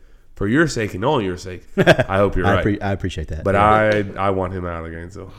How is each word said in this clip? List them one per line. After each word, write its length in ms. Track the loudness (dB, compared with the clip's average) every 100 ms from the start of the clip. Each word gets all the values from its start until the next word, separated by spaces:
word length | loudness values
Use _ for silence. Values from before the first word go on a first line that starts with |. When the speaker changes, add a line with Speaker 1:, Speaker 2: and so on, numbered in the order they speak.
| -20 -20 -18 -6
Speaker 1:
for 100 | 0
your 180 | 2 2
sake 280 | 0 -4
and 100 | -2
only 200 | 0 0 -2
your 100 | -6
sake, 280 | -10 -14 -4
Speaker 2:
<laughs> 60 | 2
Speaker 1:
I 400 | 4 4 2 2
hope 200 | 2 2
you're 100 | 2
Speaker 2:
I 80 |
Speaker 1:
right. 100 | 2
Speaker 2:
appre-, 180 | 2 0
I 100 | -2
appreciate 360 | -4 -4 -6 -8
that. 160 | -4
Speaker 1:
But 100 | 0 4
Speaker 2:
Yeah. 580 | 6 6 4 2 -2 -4
Speaker 1:
I, 120 | -2
I 20 |
want 240 | -2 -4
him 100 | -6
out 220 | -6 -8 -10
of 60 |
Gainesville. 400 | -12 -12 -14 -16